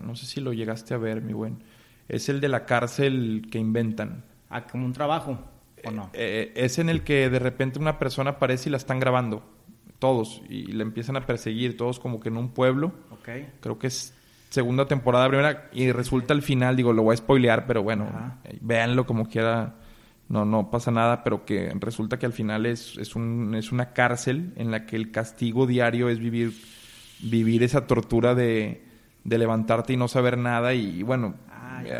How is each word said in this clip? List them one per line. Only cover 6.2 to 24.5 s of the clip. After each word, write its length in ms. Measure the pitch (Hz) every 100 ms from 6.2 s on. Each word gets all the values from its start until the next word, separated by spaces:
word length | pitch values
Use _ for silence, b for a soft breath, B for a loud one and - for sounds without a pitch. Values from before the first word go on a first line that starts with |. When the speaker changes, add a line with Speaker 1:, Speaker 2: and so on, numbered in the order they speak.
| 113 107 -
Speaker 1:
eh, 100 | 120
es 140 | 127 143
en 120 | 165
el 140 | 160
que 260 | - 139 131
de 80 | 127
repente 400 | 127 131 131 139
una 200 | 156 151
persona 340 | 135 135 135
aparece 360 | 139 127 127 147
y 40 |
la 40 | 139
están 240 | - 131
grabando, 420 | 131 127 120 107 - - - - - -
todos, 440 | 131 127 110 - -
y 260 | 104 101
la 100 | 107
empiezan 340 | 110 113 117 131
a 80 |
perseguir, 500 | 127 117 110 110 123 113
todos 200 | 120 127
como 220 | 131 113
que 80 | 117
en 80 | 113
un 140 | 123
pueblo. 420 | 127 127 131 165 - -
Speaker 2:
Ok. 160 | - - 123 143 -
Speaker 1:
Creo 180 | 117 110
que 80 | 131
es 260 | 127 - b b b b
segunda 360 | 135 120 127 135
temporada, 400 | 139 123 123 131
primera, 420 | 135 147 143 -
y 180 | - 127
resulta 420 | 120 123 127 123
al 80 | 147
final, 340 | 143 131 127 127
digo, 160 | 120
lo 120 | 113
voy 100 | 110
a 20 | 113
spoilear, 500 | - 135 120 113 127
pero 160 | 117
bueno, 260 | 101 110 104
Speaker 2:
Ajá. 300 | 107 123 127
Speaker 1:
eh, 140 | - -
véanlo 460 | 110 117 117 123 127
como 200 | 113 110
quiera, 500 | 113 113 113 113 - B B B B -
no, 160 | 104
no 260 | 104 110 98
pasa 200 | 117 123
nada, 340 | 117 117 123
pero 220 | - 104 -
que 240 | 101 90 98
resulta 380 | 101 123 110 127
que 80 | 123
al 80 |
final 320 | 120 110 107 117
es, 320 | 117 - -
es 180 | 110 117
un, 380 | 117 117 107
es 180 | 110 110
una 220 | 123 123
cárcel 580 | - 123 120 127 135 180